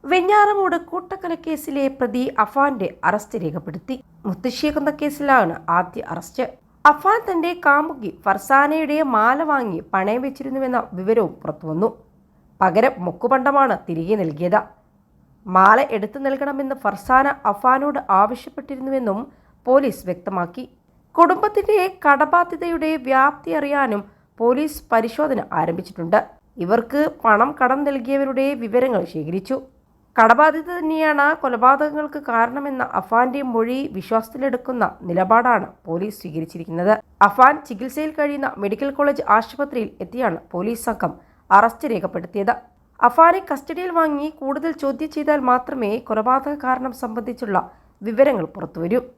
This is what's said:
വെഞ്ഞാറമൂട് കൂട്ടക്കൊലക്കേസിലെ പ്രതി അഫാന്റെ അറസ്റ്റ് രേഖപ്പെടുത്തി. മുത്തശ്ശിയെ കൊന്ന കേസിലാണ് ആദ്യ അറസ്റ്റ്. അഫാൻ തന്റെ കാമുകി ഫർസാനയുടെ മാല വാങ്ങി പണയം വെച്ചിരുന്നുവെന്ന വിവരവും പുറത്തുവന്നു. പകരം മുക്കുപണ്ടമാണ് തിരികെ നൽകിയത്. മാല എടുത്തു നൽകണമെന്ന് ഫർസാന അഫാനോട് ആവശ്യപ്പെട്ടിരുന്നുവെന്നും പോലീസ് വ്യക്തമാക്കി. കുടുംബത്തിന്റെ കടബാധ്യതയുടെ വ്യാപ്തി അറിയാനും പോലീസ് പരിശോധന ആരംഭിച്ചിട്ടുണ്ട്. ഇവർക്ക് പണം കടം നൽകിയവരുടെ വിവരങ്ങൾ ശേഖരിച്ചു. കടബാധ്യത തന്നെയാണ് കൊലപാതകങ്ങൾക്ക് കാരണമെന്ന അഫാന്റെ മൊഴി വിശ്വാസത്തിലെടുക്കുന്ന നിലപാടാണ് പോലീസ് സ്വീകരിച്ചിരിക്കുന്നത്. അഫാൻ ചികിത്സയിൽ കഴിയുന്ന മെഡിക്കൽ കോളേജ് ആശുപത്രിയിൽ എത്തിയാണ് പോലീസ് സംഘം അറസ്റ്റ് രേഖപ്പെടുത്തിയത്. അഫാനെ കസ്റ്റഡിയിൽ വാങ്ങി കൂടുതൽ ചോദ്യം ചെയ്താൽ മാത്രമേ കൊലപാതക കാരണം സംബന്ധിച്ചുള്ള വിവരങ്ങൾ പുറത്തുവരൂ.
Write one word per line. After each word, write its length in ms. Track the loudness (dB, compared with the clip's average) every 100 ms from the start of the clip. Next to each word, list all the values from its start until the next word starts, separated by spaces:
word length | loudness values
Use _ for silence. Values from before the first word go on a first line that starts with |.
| 0
വെഞ്ഞാറമൂട് 640 | 0 4 4 4 2 0 -2 -4
കൂട്ടക്കൊലക്കേസിലെ 920 | -10 -8 -10 -8 -8 -6 -8 -6 -2 -2 -2
പ്രതി 240 | -4 -2 -4 -2
അഫാന്റെ 440 | -2 2 0 0 -6 -2 -2
അറസ്റ്റ് 320 | -2 -4 -6
രേഖപ്പെടുത്തി. 540 | -6 -6 -10 -14 -10 -12 -12 _ -8
മുത്തശ്ശിയെ 440 | -6 -6 -4 -4 -2
കൊന്ന 160 | -4 -2
കേസിലാണ് 560 | -6 -4 2 4 2 -4 0 0
ആദ്യ 240 | 0 -8 -10
അറസ്റ്റ്. 340 | -10 -10 -8 -8 -8 _ _ 4
അഫാൻ 340 | 4 2 0 0
തന്റെ 240 | -2 -2 -2 2
കാമുകി 460 | 2 0 -8 -10 -6
ഫർസാനയുടെ 760 | -2 -2 2 4 4 0 0 0 2 2
മാല 280 | 2 2 0
വാങ്ങി 300 | 0 -2 -6 -4
പണയം 280 | -2 0 -2 -4
വെച്ചിരുന്നുവെന്ന 540 | -8 -8 -4 -2 -2 -4 -6
വിവരവും 360 | 0 2 0 -4
പുറത്തുവന്നു. 480 | -10 -8 -6 -2 -2 -4 _ _ _ _ _ _
പകരം 320 | 2 4 2 0 -8
മുക്കുപണ്ടമാണ് 720 | -4 0 2 2 2 2 0 -4
തിരികെ 280 | -6 -2 -2
നൽകിയത്. 380 | -2 -4 0 0 -2 _ _ _ _ _ _ _ 0
മാല 340 | 6 8 6 4 -2
എടുത്തു 220 | -6 -4 -4
നൽകണമെന്ന് 500 | -2 -4 -4 -6 -4
ഫർസാന 440 | -4 -6 2 4 4 0 -4
അഫാനോട് 480 | 0 2 2 0 -4 0 2
ആവശ്യപ്പെട്ടിരുന്നുവെന്നും 1000 | 2 -2 -12 -16 -14 -10 -4 -2 -2 -4 -8 _ _ _ 2
പോലീസ് 360 | 4 4 -4 -8
വ്യക്തമാക്കി. 560 | -8 -6 -6 -6 -8 -16 _ _ _ _ 4
കുടുംബത്തിന്റെ 600 | 4 4 0 0 2 2 0 0 2
കടബാധ്യതയുടെ 840 | 4 4 2 2 -4 -6 -4 -2 -4 0
വ്യാപ്തി 460 | 2 2 0 -6 -4
അറിയാനും 420 | -2 -2 0 -2 -6 _ _ _
പോലീസ് 420 | 0 2 -2 -8 0
പരിശോധന 480 | 0 0 -2 -2 -2 -4 -4
ആരംഭിച്ചിട്ടുണ്ട്. 600 | -2 -4 -10 -10 0 0 0 -18 _ -10 0
ഇവർക്ക് 380 | 0 0 -2 -2 0 2
പണം 260 | 4 2 0
കടം 200 | 0 0 -2
നൽകിയവരുടെ 580 | -4 -4 -2 -2 0 -2 -2
വിവരങ്ങൾ 400 | -2 0 0 0 -4
ശേഖരിച്ചു. 440 | -8 -6 -8 -6 -8 -8 _ _ _ _ 4
കടബാധ്യത 500 | 6 8 6 2 -8 -6
തന്നെയാണ് 480 | -4 0 0 2 0 0
കൊലപാതകങ്ങൾക്ക് 800 | -2 2 4 4 0 -2 -6 -8 -2
കാരണമെന്ന 540 | 0 0 -2 -6 -6 -4 -4
അഫാന്റെ 420 | 0 2 2 -2 -4
മൊഴി 260 | -2 -2 -4 -6 -10
വിശ്വാസത്തിലെടുക്കുന്ന 880 | -2 -4 -4 -6 -4 -4 -6 -2 -2 -4 -4
നിലപാടാണ് 580 | -2 4 4 4 0 -2 -14 -8
പോലീസ് 320 | -6 -6 -10
സ്വീകരിച്ചിരിക്കുന്നത്. 680 | -10 -8 -8 -12 -10 -2 0 0 -2 _ 4
അഫാൻ 260 | 8 6 6 -6
ചികിത്സയിൽ 440 | -10 -8 -6 -6 -2
കഴിയുന്ന 300 | -2 -2 -6 -4
മെഡിക്കൽ 260 | -6 -4 -4 0
കോളേജ് 260 | 0 0 2 2
ആശുപത്രിയിൽ 540 | 2 -8 -6 -4 -6 -10 -12
എത്തിയാണ് 320 | -4 -2 -4 -8
പോലീസ് 300 | -6 -4 -4 -6
സംഘം 260 | -4 -6 -6 _ _ _ 6
അറസ്റ്റ് 320 | 6 0 -4
രേഖപ്പെടുത്തിയത്. 600 | -4 -4 -8 -8 -2 -2 -2 -6 _ _ 2 2
അഫാനെ 340 | 6 6 6 -2
കസ്റ്റഡിയിൽ 420 | -8 -6 -8 -4 0
വാങ്ങി 280 | 0 0 -6 -8
കൂടുതൽ 300 | -6 -4 -4 -4
ചോദ്യം 300 | -4 -4 -6 -4
ചെയ്താൽ 240 | -2 0 2
മാത്രമേ 400 | 0 -2 -6 -4 -4 -4
കൊലപാതക 480 | -4 0 0 -2 -6 -4
കാരണം 280 | -4 -4 -8
സംബന്ധിച്ചുള്ള 540 | -10 -8 -10 -10 -4 -4 -4 -20 _ _ -6
വിവരങ്ങൾ 400 | 4 4 4 -4 -8
പുറത്തുവരൂ. 460 | -12 -6 -2 -2 -2